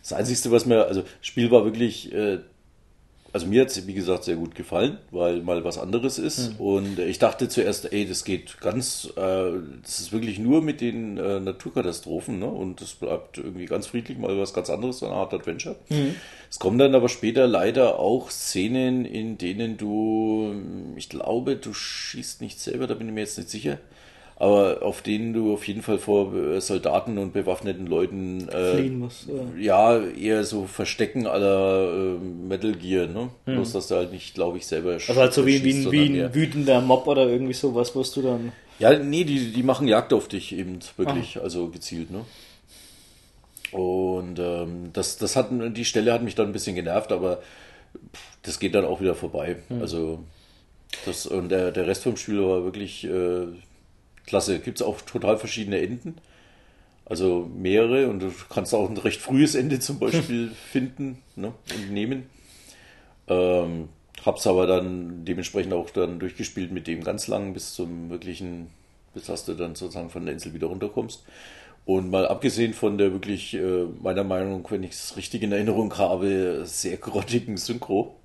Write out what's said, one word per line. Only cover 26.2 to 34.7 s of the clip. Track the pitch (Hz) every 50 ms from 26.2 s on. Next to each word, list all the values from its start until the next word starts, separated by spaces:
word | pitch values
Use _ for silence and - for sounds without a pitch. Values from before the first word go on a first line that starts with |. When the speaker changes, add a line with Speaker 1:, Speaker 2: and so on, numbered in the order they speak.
| 101 95 98
Speaker 1:
äh, | 95 76 73 82 98
Soldaten | - - 101 90 85 78 71 95 - 127 110
und | 101 98 92
bewaffneten | - 101 92 95 92 90 - 101 90 90 95
Leuten, | 87 82 82 92 90 98 98 95 92 92 92 92 82
äh, | - 90 92 - 113
Speaker 2:
Fliehen | - 135 131 131 123
musst, | 120 123 - - - -
oder? | 147 135 127 123 - 82
Speaker 1:
ja, | 104 104 92 95 107 113 120 113 104
eher | 87 53 64 92 107 110 107 104
so | 98 110 104 95
Verstecken | 95 - - 101 - - - - 135 - 131 117
à | 104 - 98
la, | 101 98 98 95 98 95 95 95 95 90 85 95 95 92 90
äh, | 85
Metal | 92 92 87 85 90 92 95 92 104 110 104
Gear, | 87 87 90 95 92 87
ne? | 80 85 107 120 127 127 - _
Speaker 2:
Hm. | - 131
Speaker 1:
Bloß, | 127 127 117
dass | 110 98 92 -
du | 95
halt | 90 90 87
nicht, | 95 90 - - -
glaub | 98 87 87 87
ich, | 90 -
selber | -